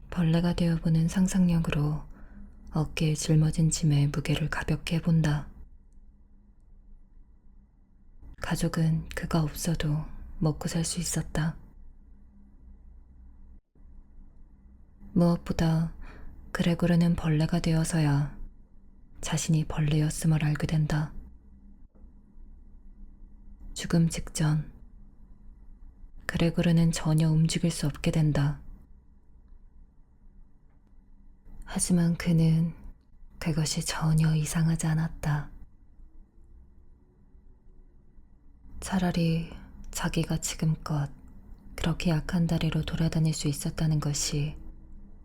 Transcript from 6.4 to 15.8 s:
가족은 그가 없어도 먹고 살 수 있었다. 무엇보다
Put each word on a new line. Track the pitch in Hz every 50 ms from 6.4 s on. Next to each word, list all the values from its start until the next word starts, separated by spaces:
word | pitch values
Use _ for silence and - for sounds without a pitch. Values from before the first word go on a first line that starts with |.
| - - - - - - - - - - - - - - - - - - - - _ - - - - _ _ - - _ - - - - - - - - - -
가족은 | - - 170 - 170 160 - 165 160 160 160 160 - -
그가 | - - 175 - - 165 156
없어도 | 143 - - - 170 160 - - 151 147 156 151 - - - - - - -
먹고 | 165 156 147 - -
살 | 165 - 165 165
수 | - - 175
있었다. | 165 - - 160 151 - - 156 156 165 - - - - - - - - - - - - - - - - - - - - - - - - - - - - - - - - - - - - - - - - - - _ _ _ - - - - - - - - - - - - - - - - - - - - - - - - - - - -
무엇보다 | 180 170 170 170 - - - - - 170 165 160 165